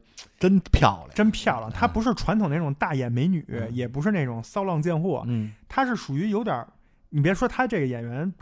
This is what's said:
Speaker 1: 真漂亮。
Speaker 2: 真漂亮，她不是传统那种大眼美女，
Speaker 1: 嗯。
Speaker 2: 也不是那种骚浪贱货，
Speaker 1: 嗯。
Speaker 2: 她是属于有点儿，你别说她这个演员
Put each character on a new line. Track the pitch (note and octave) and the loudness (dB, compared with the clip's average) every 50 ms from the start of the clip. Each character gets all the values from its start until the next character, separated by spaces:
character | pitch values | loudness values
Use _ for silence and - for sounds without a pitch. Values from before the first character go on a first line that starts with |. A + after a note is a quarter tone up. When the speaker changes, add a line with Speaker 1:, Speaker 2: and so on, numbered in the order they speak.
| - _ _ - - - _ _ | -16 _ _ -20 -20 -20 _ _
Speaker 1:
真 | F3+ F#3 G3 F#3 | 4 4 4 4
漂 | - - - - D3 G#2 F#2+ E2+ - | 4 4 6 6 6 4 4 2 -6
亮。 | - - | -6 0
Speaker 2:
真 | - G#3+ A3 | 2 4 4
漂 | G#3 - - G#3+ C3+ A#2 | 2 2 0 -2 -2 -2
亮， | A2+ G#2+ | -4 -8
她 | - - A#3 | -2 0 0
不 | B3 - A3 | 0 2 0
是 | A3 B3+ G3 | 2 2 0
传 | - - - G3+ A3 | 2 0 0 2 2
统 | G3+ D3 | 2 2
那 | C#3+ E3 | 0 0
种 | E3 C#3 C#3+ | 0 -2 -2
大 | - G#3+ F3+ D3+ | -2 -2 0 0
眼 | C3 B2 A#2+ | -2 -2 0
美 | A#2+ B2 D3 | 0 2 2
女， | F#3+ F#3 D#3 - - | 2 2 0 -2 -4
Speaker 1:
嗯。 | B2+ A#2 A2+ A2+ | -6 -6 -6 -4
Speaker 2:
也 | A#2+ B2+ B2 | -4 -4 -6
不 | A2+ B2+ C#3 | -4 -4 -2
是 | D3+ G#3+ | -2 0
那 | G#3 E3+ C#3 | 0 0 0
种 | B2 A#2 A2+ | -2 -4 -8
骚 | A2+ - - G3+ G3 | -10 -6 -6 -4 -2
浪 | G3 E3+ D3+ | 0 -2 0
贱 | D#3 F3 E3+ D#3 | 0 0 -2 0
货， | E3+ F#3+ C3+ A#2 A2+ | 0 -2 -2 -2 -2
Speaker 1:
嗯。 | A#2+ A#2+ A2+ G#2+ G#2+ G#2+ - _ - | -2 -2 -2 -4 -6 -10 -16 _ -4
Speaker 2:
她 | - C#4 C4+ | -2 0 0
是 | B3 A#3 | 0 -2
属 | - - - C3+ | -4 -4 -4 -4
于 | D3 G3 A3 | -2 -2 -2
有 | G3+ A3 A#3 | -2 -2 -2
点 | G#3+ C#3 | -2 -4
儿， | A#2 A#2 - _ _ _ _ _ _ _ _ | -4 -6 -12 _ _ _ _ _ _ _ _
你 | - D3 | -2 0
别 | C#3 F3 F#3+ | 2 2 2
说 | - B3+ A#3 | 0 -2 -2
她 | - - C4 | 0 -2 -2
这 | A#3+ A#3 E3+ | 0 0 -2
个 | C#3 | -2
演 | B2+ B2 A#2 | -2 -4 -6
员 | A#2 A#2 A#2+ C3+ E3 G3 F3 - | -8 -8 -6 -6 -6 -6 -6 -8